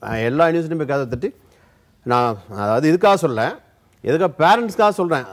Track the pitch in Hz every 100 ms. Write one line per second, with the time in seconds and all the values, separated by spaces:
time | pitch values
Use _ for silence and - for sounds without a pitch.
0 | 107 113 117 143 165 170 160 165 143 139
1 | 123 123 214 - _ _ _ _ _ _
2 | 123 123 120 104 - 101 104 117 156 175
3 | 202 196 160 110 131 247 _ _ _ _
4 | - 160 180 143 165 226 233 190 208 196
5 | 175 147 123